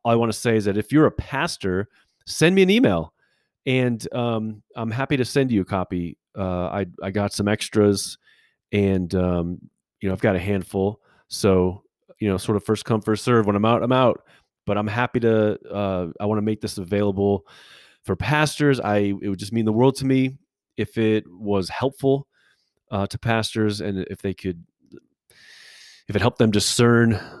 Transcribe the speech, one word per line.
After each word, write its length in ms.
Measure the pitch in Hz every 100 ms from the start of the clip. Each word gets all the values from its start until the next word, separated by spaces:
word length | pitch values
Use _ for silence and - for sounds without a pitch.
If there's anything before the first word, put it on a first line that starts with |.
all 80 | 117
I 40 | 117
wanna 180 | 113
say 200 | 107 120
is 120 | 110 101
that 100 | 101
if 160 | -
you're 140 | 147 139
a 40 |
pastor, 760 | - - 139 139 - 95 92 104 _ _ _ -
send 280 | - 160
me 80 | 190
an 80 | 185
email, 440 | 220 170 85 80 _ _ _ _ _
and, 420 | 139 127 123 113 -
um, 500 | 123 120 113 110 107 _ 120
I'm 140 | 113
happy 260 | 113 135 139
to 80 |
send 260 | 120 143 131
you 120 | 107
a 20 |
copy. 540 | 90 98 90 90 87 - _ -
Uh, 300 | 92 90 90
I, 200 | 101 92 -
I 80 | 98
got 220 | 101 101
some 160 | - 101
extras, 720 | 104 - 110 104 101 - - _ _ _ _ _
and, 420 | 104 98 95 87
um, 440 | 95 90 87 85 87 - _ _ _
you 80 | 98
know, 40 |
I've 80 | 95
got 160 | 113 92
a 20 |
handful. 640 | 90 98 87 98 98 104 _ _ _
So, 540 | - 104 92 90 95 _ _ _ -
you 80 | 107
know, 80 | 92
sort 200 | - 147
of 80 |
first 200 | - 107
come, 160 | - 110
first 240 | 101 107
serve. 220 | - 120 104
When 100 | 101
I'm 80 |
out, 180 | 110 120
I'm 100 | 120
out. 300 | 131 123 - _ _ _ _ -
But 100 | 101
I'm 100 | 104
happy 340 | 107 123 123
to, 380 | 117 110 107 - -
uh, 400 | 98 101 92 87 -
I 60 | 104
wanna 160 | 107
make 180 | 107 107
this 160 | 107 -
available 680 | 87 101 104 98 101 98 - - - - - _
for 100 | -
pastors. 640 | 95 - 151 151 - 147 127
I, 180 | 104 104
it 300 | 101 98 101
would 100 | 95
just 140 | 101
mean 120 | 113
the 80 | 110
world 240 | 107 131 135
to 80 |
me 320 | 135 131 131 135 _ _ _ -
if 220 | 104 113
it 260 | 110 107 -
was 420 | 90 104 98 87
helpful, 580 | - 139 - 135 139 - _ _ _ _ _ -
uh, 160 | 101 101
to 120 | -
pastors, 640 | 117 113 110 113 107 104
and 260 | 92 95 -
if 100 | 95
they 140 | 98
could, 300 | 90 95 85 - _ _ - _ _ _ _ - - - - - - -
if 80 | 101
it 60 |
helped 160 | 113 -
them 120 | 113
discern 720 | 101 - - 120 117 117 107 - -